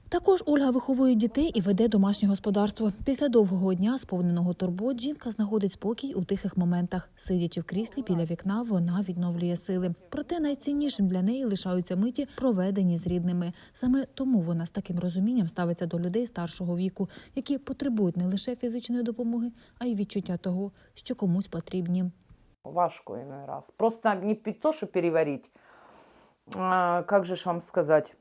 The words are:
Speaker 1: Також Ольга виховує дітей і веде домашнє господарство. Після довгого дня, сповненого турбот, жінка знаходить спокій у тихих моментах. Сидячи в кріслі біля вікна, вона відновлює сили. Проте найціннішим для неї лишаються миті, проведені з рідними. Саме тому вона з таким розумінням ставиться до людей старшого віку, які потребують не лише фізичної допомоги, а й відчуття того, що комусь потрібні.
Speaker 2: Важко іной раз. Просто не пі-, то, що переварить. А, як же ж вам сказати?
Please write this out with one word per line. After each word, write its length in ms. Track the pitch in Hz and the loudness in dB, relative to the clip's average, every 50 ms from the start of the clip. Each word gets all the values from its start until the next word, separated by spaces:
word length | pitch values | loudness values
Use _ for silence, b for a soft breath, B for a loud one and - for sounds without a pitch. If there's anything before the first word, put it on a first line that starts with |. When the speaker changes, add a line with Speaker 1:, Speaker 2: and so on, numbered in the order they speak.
| - - | -10 -4
Speaker 1:
Також 320 | - 349 - 403 381 359 - | -4 0 4 4 2 2 4
Ольга 240 | - 294 285 277 262 | 2 2 4 4 4
виховує 440 | 240 262 - - 269 247 269 262 254 | 2 2 2 0 2 4 4 4 4
дітей 300 | 214 214 233 233 269 302 330 - | 4 2 2 2 2 0 0 2
і 60 | 233 | 0
веде 280 | 175 196 202 185 226 240 | 2 2 2 4 4 4
домашнє 400 | 214 208 196 196 202 - - 196 | 4 4 4 4 2 2 2 2
господарство. 640 | 196 196 - 214 190 202 202 208 208 - 226 214 190 - - | 2 2 0 0 2 2 2 0 0 0 -2 -2 -2 -2 -2
Після 240 | - 269 254 294 285 | -2 0 2 2 4
довгого 460 | 233 233 208 190 190 185 185 190 185 | 6 6 6 6 4 2 2 2 2
дня, 240 | 175 190 214 254 262 | 2 2 0 0 -2
сповненого 560 | - - 190 180 180 175 175 175 175 175 175 | -4 -4 -2 0 0 2 2 2 2 0 0
турбот, 460 | - 190 185 175 180 214 254 277 240 | -2 -2 -4 -2 -2 -2 -2 -2 -2
жінка 300 | 226 277 302 - - 247 | -4 -6 -6 -6 -6 -8
знаходить 420 | 208 - 214 202 214 214 196 196 - | -2 -2 -2 0 0 0 0 0 -2
спокій 420 | - - 196 233 - - 269 - | -2 -4 -4 -4 -4 -4 -6 -4
у 100 | 202 180 | -2 -2
тихих 320 | - 202 190 - 196 - | -2 -2 -2 -2 -2 0
моментах. 540 | - 175 175 175 175 180 175 - 180 - - _ | 0 2 2 2 2 0 0 -2 -4 -6 -8 _
Сидячи 440 | - - - 190 180 170 165 - 175 | -12 -4 -2 0 0 0 0 -4 -6
в 40 | 165 | -6
кріслі 380 | - - 185 226 220 - 285 240 | -4 -4 -4 -4 -4 -6 -6 -2
біля 220 | - 180 165 170 | -2 0 0 0
вікна, 380 | 160 170 170 - 190 196 220 240 | -2 -4 -6 -4 -4 -2 -2 -2
вона 420 | 233 208 180 170 170 175 190 208 180 | 0 0 0 2 2 0 -2 -2 -2
відновлює 480 | 180 175 180 175 170 170 175 175 175 | -2 -2 -2 -2 -2 -2 -2 -2 -2
сили. 380 | 170 - - 190 185 180 180 170 - - - | -4 -4 -4 -4 -2 -2 -2 -4 -6 -10 -10
Проте 320 | - 302 294 - 339 339 | -8 -8 -6 -4 -2 -2
найціннішим 680 | 311 294 285 277 - 294 285 285 294 285 - - 202 185 | 0 -2 -2 -2 -2 -2 -2 0 0 0 0 2 2 2
для 140 | 185 185 185 | 2 2 2
неї 220 | 196 240 262 269 | 2 0 0 0
лишаються 520 | 226 196 185 - 190 180 180 175 - 185 | -2 -2 -2 -2 -2 0 0 0 0 0
миті, 320 | 180 202 247 254 - 285 - - | 0 0 0 0 -2 -6 -6 -4
проведені 640 | - 254 262 226 185 180 190 196 202 190 180 170 165 | -2 0 2 2 2 2 0 2 2 2 2 2 0
з 80 | 170 | 0
рідними. 460 | 175 175 180 170 180 175 175 175 170 175 B B B B | -2 -2 0 0 0 0 -2 -2 -4 -6 B B B B
Саме 320 | - - 254 254 269 262 - - | -2 0 2 2 2 2 -2 -4
тому 260 | - 269 262 254 208 | -4 0 2 2 2
вона 260 | 165 170 170 165 165 | 2 2 0 -2 -2
з 40 | 165 | -4
таким 280 | - 208 196 - 175 170 | -6 -6 -6 -4 -4 -2
розумінням 500 | 175 180 170 185 185 220 254 254 185 165 | -2 -2 0 0 0 2 2 2 0 0
ставиться 380 | - - 180 170 170 - 185 | 0 -2 0 0 0 -2 -2
до 140 | 165 170 170 | -4 -2 -2
людей 260 | 170 180 175 226 247 | -2 0 0 -2 -2
старшого 500 | 226 - - 170 165 - - 185 175 175 | -2 -4 -6 -6 -6 -6 -6 -4 -2 -2
віку, 320 | 170 185 190 180 - 196 - B B B B B | 0 -2 -2 -2 -4 -6 -6 B B B B B
які 240 | 277 - - 285 269 | -8 -4 -2 -4 -4
потребують 580 | - - 277 - 277 277 233 214 208 175 165 | -4 -6 -6 -4 -2 -2 0 2 2 2 2
не 100 | 180 175 | 0 0
лише 300 | 180 185 196 - - 247 | 0 0 -2 -2 -4 -6
фізичної 460 | 240 - 240 226 247 233 - 240 247 240 | -4 -4 -4 -4 -4 -4 -4 -2 -2 -2
допомоги, 500 | 226 226 233 240 233 233 240 233 240 233 b b b b b | -2 -2 -2 -2 -2 -2 -2 -2 -4 -6 b b b b b
а 60 | 247 | -4
й 100 | 247 233 | -2 -2
відчуття 420 | 196 208 - - 202 180 - 180 | -2 -2 -2 -4 -4 -4 -4 -4
того, 360 | 170 - 190 180 185 196 202 b b b b b | -4 -2 -2 -2 -2 -4 -6 b b b b b
що 200 | - - - 254 | -14 -8 -8 -6
комусь 340 | - 214 180 170 185 202 - | 0 0 2 2 2 0 -2
потрібні. 560 | - 165 165 - - 185 175 170 175 185 185 180 - _ _ - - _ _ _ _ _ - | -6 -8 -8 -4 -4 -2 0 0 0 0 0 -2 -4 _ _ -20 -20 _ _ _ _ _ -14
Speaker 2:
Важко 540 | - - 175 175 160 - - - - 98 113 | -6 0 2 2 2 0 -4 -14 -12 -10 -10
іной 280 | 127 143 135 139 139 | -10 -10 -12 -14 -12
раз. 240 | 135 - 139 135 - | -10 -12 -12 -12 -12
Просто 440 | - - 214 226 226 226 - 226 208 | -4 2 2 2 2 2 0 0 0
не 200 | 185 175 208 220 | 2 0 0 0
пі-, 260 | 220 - 214 190 - | 0 -2 -8 -6 -2
то, 120 | - 311 311 | 0 0 0
що 140 | 311 - | 0 -4
переварить. 640 | 180 - 185 170 170 160 165 160 147 139 135 - - B B B B B B B B B B B B B B B B B B _ - - 190 | -4 -2 0 2 2 4 2 2 2 0 -6 -8 -14 B B B B B B B B B B B B B B B B B B _ -8 -4 -2
А, 440 | 185 185 185 185 180 175 175 175 175 175 | 0 2 2 2 4 2 2 0 0 4
як 140 | 202 196 175 | 2 2 4
же 120 | 175 185 | 2 -4
ж 60 | 175 - | -4 -2
вам 140 | 180 170 175 | -2 -2 -2
сказати? 500 | 170 - - 185 165 147 160 151 151 - - _ | -4 -4 0 0 2 6 4 4 4 2 -10 _